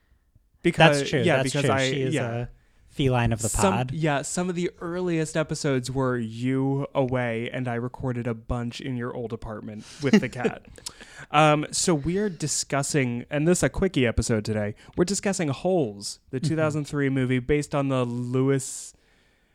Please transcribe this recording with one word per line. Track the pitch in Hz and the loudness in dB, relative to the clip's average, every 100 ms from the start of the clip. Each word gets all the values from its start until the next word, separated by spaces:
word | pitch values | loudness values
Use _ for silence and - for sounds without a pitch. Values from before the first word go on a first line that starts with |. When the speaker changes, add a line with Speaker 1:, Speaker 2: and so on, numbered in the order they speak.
| _ _ _ _ _ _ | _ _ _ _ _ _
Speaker 1:
Because, | 175 165 160 143 | 0 6 6 6
Speaker 2:
That's | 139 | 2
true. | 143 | 2
Speaker 1:
yeah, | 170 135 | 4 2
Speaker 2:
That's | 135 | 2
Speaker 1:
because | 143 | 0
Speaker 2:
true. | 139 | 2
Speaker 1:
I, | 135 131 | 2 0
Speaker 2:
She | 139 | 0
is | 131 | 0
Speaker 1:
yeah. | 139 117 | 0 -2
Speaker 2:
a | 120 123 - _ _ _ | -4 -6 -12 _ _ _
feline | - 135 123 117 | 0 2 4 2
of | 110 | 0
the | 110 | -2
Speaker 1:
Some, | - 196 | 2 2
Speaker 2:
pod. | 120 127 | 2 -2
Speaker 1:
yeah, | 160 156 139 | -2 0 0
some | 143 - 180 | -2 -4 -2
of | 175 | -2
the | 175 - | -4 -4
earliest | 175 175 180 160 156 | -8 -4 -2 0 0
episodes | 165 151 156 151 131 123 | -2 -2 -2 0 0 0
were | 131 131 123 | 0 0 0
you | 110 113 127 135 135 139 139 | -4 -4 0 0 2 0 -2
away, | 143 127 127 120 113 120 | 0 0 0 0 -2 -4
and | 131 123 | -4 -4
I | 117 | -4
recorded | 123 - 131 120 120 | -6 -6 -4 -2 -4
a | |
bunch | 113 113 123 120 - | -6 -4 -4 -4 -6
in | - 123 | -6 -4
your | 120 127 | -6 -6
old | 113 | -8
apartment | 113 117 107 110 107 - - | -8 -10 -10 -12 -14 -16 -4
with | 139 208 | 4 4
the | 127 | 4
cat. | 123 117 - - | -4 -4 -4 -16
Speaker 2:
<laughs> | - - - - - - | -18 -18 -18 -20 -20 0
Speaker 1:
Um, | 151 156 151 147 | 4 6 4 0
so | - - | -2 0
we're | 156 151 185 214 | 0 0 -2 -2
discussing, | 156 156 - - 139 143 151 123 120 - | -4 -4 -4 -2 -2 0 0 0 -2 -4
and | 143 156 | 0 2
this | 180 | 4
is | |
a | 139 | 2
quickie | - 190 143 117 | 2 0 2 2
episode | - 113 110 | 2 0 0
today, | 104 107 104 - - - | 0 -2 -4 -8 -10 -2
we're | 180 | 0
discussing | 196 202 190 151 | 0 -2 -2 -2
Holes, | 131 180 185 120 101 101 - - | 0 0 2 0 -4 -12 -14 -8
the | 131 | -4
Speaker 2:
Mm-hmm. | 147 | -2
Speaker 1:
two | 160 | 0
thousand | 156 151 | 0 0
three | 143 147 139 | -4 -2 0
movie | 135 127 127 | 2 2 0
based | 123 147 143 | 2 0 2
on | 147 139 | -2 0
the | 131 | 0
Louis, | 123 120 123 127 135 139 - - - _ _ _ _ _ _ | 0 -4 -2 2 4 2 0 -12 -14 _ _ _ _ _ _